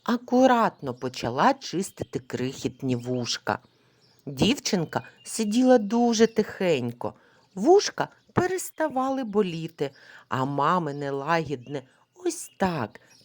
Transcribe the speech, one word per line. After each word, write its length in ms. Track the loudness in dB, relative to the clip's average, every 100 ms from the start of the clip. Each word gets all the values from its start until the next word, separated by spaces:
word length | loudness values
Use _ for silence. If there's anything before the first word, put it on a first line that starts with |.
акуратно 920 | -4 -4 0 4 6 4 2 -2 -8
почала 600 | -6 -8 -6 -4 2 2
чистити 640 | 2 -4 -6 -6 -8 -8 -10
крихітні 800 | -8 -6 -6 -4 -6 -4 -4 -4
вушка. 640 | -2 -4 -4 -4 -4 -4 _ _ _ _ _ _ -8
Дівчинка 760 | 0 2 0 -2 -2 -2 -4 -8 -18
сиділа 560 | -10 -4 0 4 6 6
дуже 480 | 4 2 2 4 4
тихенько, 880 | 2 -2 0 0 2 0 -6 -10 -10 _ _ _
вушка 540 | 0 6 6 4 -4 -6 _ _
переставали 920 | -2 0 -2 -6 -4 -4 -2 -2 -2
боліти, 640 | -2 0 0 -2 -8 -6 -6 -8 -20 -20 -6
а 160 | -4
мамине 680 | -2 0 2 2 -2 -6 -6
лагідне 720 | -4 -2 -2 -2 -8 -8 -10 -12 _ _ _
«Ось 260 | -8 -8 -10 -4
так, 420 | -2 -2 -6 -10 _ _